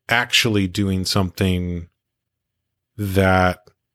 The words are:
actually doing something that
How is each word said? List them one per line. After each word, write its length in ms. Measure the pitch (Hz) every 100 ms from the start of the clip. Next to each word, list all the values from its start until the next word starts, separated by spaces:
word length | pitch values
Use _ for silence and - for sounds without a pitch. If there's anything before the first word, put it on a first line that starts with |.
| -
actually 600 | 117 120 - 120 104 95
doing 380 | 90 98 92 90
something 840 | 101 90 - 95 90 90 87 82 _ _ _ _ _ _ _ _ _ _ -
that 720 | 101 98 95 92 92 87 _ _ _